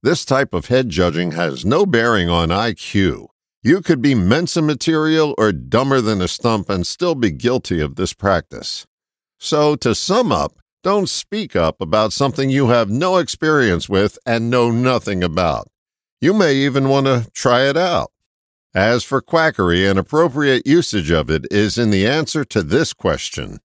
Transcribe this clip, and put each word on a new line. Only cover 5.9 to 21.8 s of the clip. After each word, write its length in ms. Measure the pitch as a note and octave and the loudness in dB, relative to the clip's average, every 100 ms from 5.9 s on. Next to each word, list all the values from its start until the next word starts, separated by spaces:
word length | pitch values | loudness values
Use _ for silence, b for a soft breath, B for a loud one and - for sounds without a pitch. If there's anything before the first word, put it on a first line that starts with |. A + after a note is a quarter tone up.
| C3+ | 2
than 180 | A2 G#2 | 2 0
a 80 | F2+ | -2
stump 400 | - A#2+ A2+ F#2 | -2 0 0 -2
and 180 | G2 F2 | -4 -4
still 280 | - F3 | -4 -2
be 160 | D3+ A2+ | 0 -2
guilty 500 | C#2 A#2 B2+ - F2 | 0 -2 -2 -2 -2
of 160 | D2+ C2 | -2 -2
this 160 | F#2 | -6
practice. 760 | - G2 F#2 - - - - - _ _ _ _ _ | -2 0 0 -2 -14 -12 -12 -14 _ _ _ _ _
So, 360 | - D3+ D3+ D3 | -4 0 2 2
to 180 | - | 0
sum 360 | G#2 - G#3 A#3+ | -2 0 0 2
up, 280 | G2 C#2+ _ _ _ | 0 -2 _ _ _
don't 260 | F#3 G#3 F#3+ | -2 -2 -2
speak 480 | - - G#3 G3+ - | -6 -6 -8 -4 0
up 240 | E2 - | -2 -2
about 320 | E2+ G#2+ A2 | -2 0 0
something 380 | - C#3 A#2+ C3+ | 0 -2 -2 -2
you 160 | C3+ C3 | 0 2
have 240 | A#2+ G#2+ | 2 0
no 260 | A2 F3+ F#3 | -2 0 0
experience 720 | D#3+ - D#3 D3+ A#2+ E2+ - | -2 -4 0 2 2 0 0
with 300 | G2 G2+ - - | 0 0 -2 -4
and 240 | A#2 A#2 | -2 0
know 200 | B2 A#2+ | 0 2
nothing 540 | A#2 B2+ B2 - G2 | 2 0 0 -2 -2
about. 440 | F2+ D#2+ F2 B1 G1+ _ _ _ _ _ | -2 0 -2 -2 -8 _ _ _ _ _
You 140 | - | 0
may 200 | G#3+ F3 | 2 2
even 360 | C#3 C#3 C3+ C3+ | 2 0 0 2
want 160 | C#3 C3+ | 2 2
to 200 | B2+ A2 | 0 -2
try 300 | - C3+ A#2+ | -4 0 2
it 160 | C3+ C#3+ | 2 0
out. 340 | F3+ D3+ B1 _ _ _ _ _ _ | 0 -2 -4 _ _ _ _ _ _
As 300 | F#2 G2+ A#2+ | 0 2 0
for 180 | - C3+ | 0 -4
quackery, 640 | - E3 D#3+ - F2+ F2 F#2+ | 0 0 0 0 0 2 2
an 100 | G2 | 0
appropriate 680 | F2+ D3+ E3 C3 C#3+ B2+ - | 0 0 0 2 0 0 2
usage 440 | E3 - G#2 D2+ | 2 2 -2 0
of 200 | E2 C2 | 0 2
it 200 | D#2 A#1+ | -2 0
is 280 | G2+ G#2 | 0 0
in 100 | A2 | 0